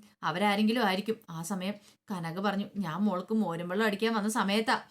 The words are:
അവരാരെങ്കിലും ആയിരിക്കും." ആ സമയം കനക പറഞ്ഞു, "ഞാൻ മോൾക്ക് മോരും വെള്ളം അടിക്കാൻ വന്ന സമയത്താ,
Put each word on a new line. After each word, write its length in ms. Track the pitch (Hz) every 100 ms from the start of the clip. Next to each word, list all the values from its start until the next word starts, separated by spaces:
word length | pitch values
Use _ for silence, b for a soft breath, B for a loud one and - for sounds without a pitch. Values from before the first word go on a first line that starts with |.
| B B
അവരാരെങ്കിലും 600 | 175 170 208 202 214 240
ആയിരിക്കും." 320 | 214 185 208 220 -
ആ 80 | 165
സമയം 320 | 165 190 185 208 B B -
കനക 300 | 190 165 165
പറഞ്ഞു, 260 | 202 196 202 202
"ഞാൻ 220 | 175 160
മോൾക്ക് 320 | 208 180 -
മോരും 340 | 220 190 165 175
വെള്ളം 180 | 180 220
അടിക്കാൻ 260 | 202 220
വന്ന 160 | 220 202
സമയത്താ, 460 | 226 190 208 220 196 -